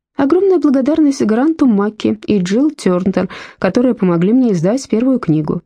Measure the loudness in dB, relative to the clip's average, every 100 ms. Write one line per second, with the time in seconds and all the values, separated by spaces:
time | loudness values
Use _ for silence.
0 | _ -4 0 2 2 2 2 2 0 2
1 | 2 0 0 0 0 2 2 2 0 -2
2 | -4 -4 -2 -2 0 0 0 -2 -2 0
3 | -2 -2 -4 -8 -20 -6 -2 0 0 0
4 | 0 2 2 2 2 0 0 -2 -2 -2
5 | 0 0 0 -2 -2 -6